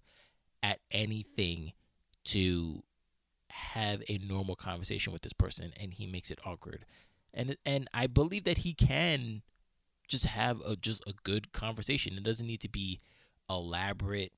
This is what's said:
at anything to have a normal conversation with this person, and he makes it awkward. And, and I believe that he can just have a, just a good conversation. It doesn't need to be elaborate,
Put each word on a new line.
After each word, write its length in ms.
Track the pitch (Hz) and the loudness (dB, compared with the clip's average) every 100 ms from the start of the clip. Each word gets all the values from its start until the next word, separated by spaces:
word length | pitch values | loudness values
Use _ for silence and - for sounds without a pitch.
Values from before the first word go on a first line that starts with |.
| _ - - _ _ - | _ -20 -20 _ _ -2
at 160 | 101 101 - | 0 0 -2
anything 800 | 101 107 110 104 - 90 85 80 - _ _ _ - | -2 0 -2 -4 0 0 0 -6 -12 _ _ _ -6
to 600 | - 104 92 87 82 78 - _ _ _ _ _ - | 2 4 6 4 0 -6 -12 _ _ _ _ _ -18
have 520 | - - 113 104 104 - | -10 -6 -2 0 0 -2
a 100 | 104 | -2
normal 360 | 98 95 95 | -2 -2 -2
conversation 580 | 90 92 87 90 101 - | -2 -4 -4 -2 -2 -2
with 100 | 85 | -4
this 100 | 85 | -4
person, 400 | - 92 - 87 - | 0 2 0 -6 -8
and 160 | 101 | -10
he 120 | 90 98 | -8 -8
makes 240 | 92 - | -4 -6
it 80 | - 95 | -6 -8
awkward. 400 | 85 - - - - - _ _ | -10 -10 -14 -16 -20 -20 _ _
And, 220 | - 123 139 - | -6 -4 -4 0
and 220 | 139 131 | -2 -2
I 140 | 117 127 | -2 4
believe 380 | 127 160 202 | 4 4 2
that 140 | 180 175 | 2 2
he 140 | 175 | 2
can 720 | 160 - 135 170 143 117 107 - _ _ _ _ _ - | 4 4 6 4 2 -2 -6 -10 _ _ _ _ _ 0
just 200 | 131 - | 4 4
have 340 | 107 117 113 | 4 2 0
a, 120 | - 104 | -2 -2
just 260 | - 104 - | 0 -2 -4
a 60 | 98 | -6
good 280 | - 104 104 | -2 -2 -2
conversation. 640 | - 110 110 107 139 95 95 | -4 -4 -2 2 2 0 -2
It 60 | |
doesn't 240 | 104 113 117 | 0 0 -2
need 140 | 113 | -4
to 100 | - | -4
be 300 | 104 95 90 - - - _ - | -4 -4 -4 -8 -20 -20 _ -4
elaborate, 840 | 92 85 87 98 101 98 101 95 | -2 -2 -2 0 -2 -2 -2 -4